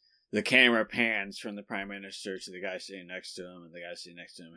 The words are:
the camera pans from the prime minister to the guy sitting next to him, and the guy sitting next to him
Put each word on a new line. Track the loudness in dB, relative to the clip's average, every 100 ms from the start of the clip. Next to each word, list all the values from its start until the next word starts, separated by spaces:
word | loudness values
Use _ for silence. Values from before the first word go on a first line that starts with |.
| _ _ _
the | 0
camera | 6 8 10 8 4
pans | 2 2 2 -2 -4
from | -8 -10
the |
prime | -6 -6 -6
minister | -8 -10 -8 -6 -6
to | -8
the | -8
guy | -6 -6
sitting | -8 -12 -10
next | -10 -10 -10
to |
him, | -12 -14 -16
and |
the | -14
guy | -12 -12
sitting | -14 -16
next | -16 -16
to |
him | -18